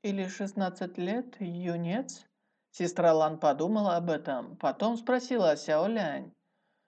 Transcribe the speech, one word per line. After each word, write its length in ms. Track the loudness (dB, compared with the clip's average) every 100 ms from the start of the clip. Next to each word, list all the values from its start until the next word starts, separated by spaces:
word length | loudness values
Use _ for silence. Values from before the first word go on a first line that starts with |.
или 240 | -4 -4 -4
шестнадцать 720 | -6 -6 -2 -4 -4 -8 -4
лет, 380 | -2 -2 -6 -8
юнец?" 880 | -8 -4 -4 -2 -2 -2 -4 -12 -20 _ _ _ _
Сестра 400 | -4 -2 4 6
Лан 260 | 6 4 2
подумала 560 | 2 2 2 2 2 0
об 140 | 0
этом, 460 | -2 -2 -6 -6 -4
потом 400 | -2 0 -2 0
спросила 600 | 0 0 0 2 4 2
Сяо 320 | 2 2 2
Лянь: 440 | 0 -2 -4 -10 -18 _ _ _ _